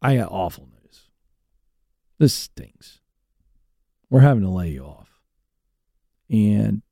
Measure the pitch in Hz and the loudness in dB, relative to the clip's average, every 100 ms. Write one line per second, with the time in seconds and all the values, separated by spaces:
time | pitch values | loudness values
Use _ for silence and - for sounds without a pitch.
0 | 131 131 92 92 87 - 64 _ _ _ | -2 0 -2 -6 -8 -10 -20 _ _ _
1 | _ _ _ _ _ _ _ _ _ _ | _ _ _ _ _ _ _ _ _ _
2 | _ _ 147 - - - 58 _ - _ | _ _ 0 0 -10 -18 -20 _ -20 _
3 | _ _ _ _ _ _ _ _ _ _ | _ _ _ _ _ _ _ _ _ _
4 | _ 131 143 120 95 92 85 67 69 71 | _ 4 4 4 -2 -4 -6 -10 -14 -20
5 | - _ _ _ _ _ _ _ _ _ | -20 _ _ _ _ _ _ _ _ _
6 | _ _ _ 110 104 104 110 104 - | _ _ _ 0 2 0 -2 -4 -10